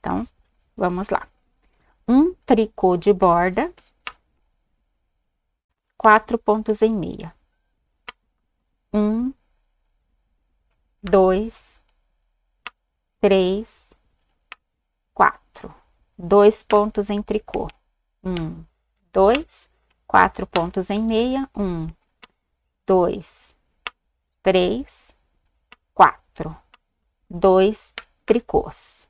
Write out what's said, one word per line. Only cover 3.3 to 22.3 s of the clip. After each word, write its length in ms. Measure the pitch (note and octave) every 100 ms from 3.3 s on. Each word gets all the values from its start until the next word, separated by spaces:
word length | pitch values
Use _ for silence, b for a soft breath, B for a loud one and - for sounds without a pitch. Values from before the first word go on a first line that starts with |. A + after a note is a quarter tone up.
| E3+ F3+ F#3 D#4+ - _ _ - - _ _ _ _ _ _ _ _ _ _ _ _ _ _ _ _ _ _
quatro 400 | A3+ G#3+ A3 A#3
pontos 460 | - G#3+ G#3+ G#3+
em 100 | A3
meia. 420 | A3 E3+ - E3 _ _ _ _ _ _ _ - _ _ _ _ _ _ _ _
Um, 400 | G#3 G#3 A3 B3 - _ _ _ _ _ _ _ _ _ _ _ _ _ _ _ _
dois, 800 | F#3+ F#3+ F#3+ F#3+ A3 - - - _ _ _ _ _ _ _ _ - _ _ _ _ _
três, 760 | G#3 F#3+ F#3 G3 A3+ - - _ _ _ _ _ _ - _ _ _ _ _
quatro. 600 | - - - _ - - - _ _ _ _
Dois 440 | F3 G3+ G#3 G#3+
pontos 460 | - G#3 G#3 G#3 G3+
em 140 | G#3
tricô. 440 | G#3 G#3 - - - - _ _ _ _
Um, 400 | F#3 F3+ D#3+ E3+ E3 _ _ _ _
dois, 600 | F#3+ G3 C4 E4 - - _ _ _ _
quatro 400 | F#3+ F#3 - F#3+
pontos 440 | F#3 E3+ - -
em 100 | G3+
meia. 480 | A3+ A3+ B3 C4 C4+ -
Um, 300 | G3+ E3+ D#3+ D#3+ _ _ -